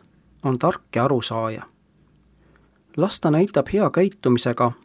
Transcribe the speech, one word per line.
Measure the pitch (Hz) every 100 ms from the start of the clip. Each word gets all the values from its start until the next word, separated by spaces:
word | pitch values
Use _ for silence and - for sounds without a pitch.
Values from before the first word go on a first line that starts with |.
| _ _ _ _
on | 139 127
tark | 160 - - 117
ja | 135
arusaaja? | 131 - 113 113 110 - _ _ _ _ _ _ _ _ _ _ _ _ -
Las | 190 -
ta | 160
näitab | 151 196 - -
hea | 202 175
käitumisega | - 190 - 127 120 123 117 120 -